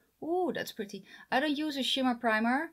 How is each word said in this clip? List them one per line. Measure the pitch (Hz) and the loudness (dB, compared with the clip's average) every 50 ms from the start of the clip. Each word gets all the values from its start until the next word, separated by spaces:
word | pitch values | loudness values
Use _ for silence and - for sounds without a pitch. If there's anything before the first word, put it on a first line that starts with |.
| _ _ _ _ | _ _ _ _
ooh, | - 311 349 370 359 269 - | -4 -2 0 0 0 0 -2
that's | - - - - | -2 -6 -6 -8
pretty. | - 208 202 - 190 - - - - - - | -10 -10 -10 -10 -14 -14 -16 -20 -20 -6 -2
I | 233 262 | 0 2
don't | 294 311 277 | 2 2 0
use | 294 311 311 277 | 0 -2 -2 -2
a | 277 | -2
shimmer | 247 - - 269 262 254 240 | -2 0 2 2 2 2 0
primer | 240 - 226 214 220 226 240 254 285 330 330 | 2 2 2 2 4 4 4 2 2 0 -4